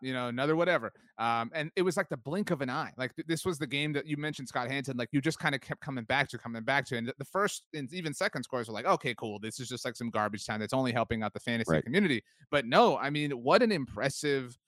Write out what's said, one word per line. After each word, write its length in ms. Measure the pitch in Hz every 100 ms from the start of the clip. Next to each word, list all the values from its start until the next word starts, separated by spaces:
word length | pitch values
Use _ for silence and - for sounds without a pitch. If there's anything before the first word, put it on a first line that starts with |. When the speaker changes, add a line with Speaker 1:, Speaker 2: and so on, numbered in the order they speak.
Speaker 1:
you 100 | 131
know, 160 | 127 123
another 260 | 120 143
whatever." 380 | 160 170 160 110 - _ -
Um, 340 | 117 117 117
and 160 | 160 151
it 60 | -
was 160 | 180 185
like 140 | 175
the 80 | 135
blink 320 | 135 180 208
of 100 | 156
an 80 | 131
eye. 240 | 139 127 -
Like, 160 | 127 -
th-, 100 | 156
this 200 | 160 185
was 120 | 151
the 80 | 143
game 280 | 143 151
that 120 | 143 151
you 120 | 143
mentioned, 280 | 151 156 127
Scott 240 | 139 120
Hanson, 280 | 135 139 120
like, 100 | 120
you 100 | 147
just 160 | 127 -
kinda 200 | 151 139
kept 220 | - 156
coming 240 | - 131
back 240 | 113 131 135
to, 100 | 120
coming 260 | 120 117
back 200 | 113 139 127
to. 100 | 120
And 100 | 117
the, 60 | -
the 80 |
first 400 | 139 190 202 - _
and 180 | 151 131
even 180 | 180 160
second 300 | 143 202 147
scores 260 | 120 127 113
were 60 |
like, 100 | 107
"Okay, 300 | 147 196 123 117
cool. 220 | 113 101
This 200 | 110 -
is 120 | 123
just, 160 | 123 131
like, 100 | 117
some 140 | 120
garbage 340 | 107 107 104
time 160 | - 107
that's 140 | 107
only 180 | 131 127
helping 300 | 120 113 113
out 100 | 107
the 80 | -
fantasy 320 | - 117 113
Speaker 2:
Right. 120 | 80
Speaker 1:
community." 380 | - 170 190 117 - _ -
But 160 | 147 120
no, 320 | 165 233 127
I 100 | 135
mean, 220 | 147 147
what 320 | 127 123 190
an 100 | 233
impressive, 840 | 185 123 104 131 - 147 135 123 123